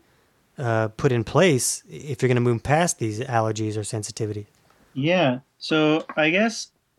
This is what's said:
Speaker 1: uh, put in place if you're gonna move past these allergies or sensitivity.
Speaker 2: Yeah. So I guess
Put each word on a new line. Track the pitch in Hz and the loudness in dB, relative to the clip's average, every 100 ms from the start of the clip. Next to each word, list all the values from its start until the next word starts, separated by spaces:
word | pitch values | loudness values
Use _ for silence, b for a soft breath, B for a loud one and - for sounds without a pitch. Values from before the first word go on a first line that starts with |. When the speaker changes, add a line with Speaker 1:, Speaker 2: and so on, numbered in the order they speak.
| b b b b _ - | b b b b _ -6
Speaker 1:
uh, | 117 113 110 | -2 0 -2
put | - 147 | -2 0
in | 120 | 0
place | 107 139 185 127 - - - | 0 4 4 4 0 -6 -10
if | 156 147 127 | -16 -10 -2
you're | 127 | 2
gonna | 123 | 2
move | 120 113 | 2 0
past | - 151 175 - | 0 2 2 -2
these | 113 104 | -4 -4
allergies | 131 117 110 107 107 107 | -2 0 0 -2 -4 -4
or | |
sensitivity. | 104 110 104 - 107 104 101 _ _ _ _ | -6 -6 -8 -6 -6 -6 -12 _ _ _ _
Speaker 2:
Yeah. | 135 151 185 139 127 - _ | -4 0 2 2 0 -6 _
So | - 160 151 156 - 156 | -2 2 4 2 0 0
I | 156 | 2
guess | 185 226 220 - _ _ | 2 0 -2 -12 _ _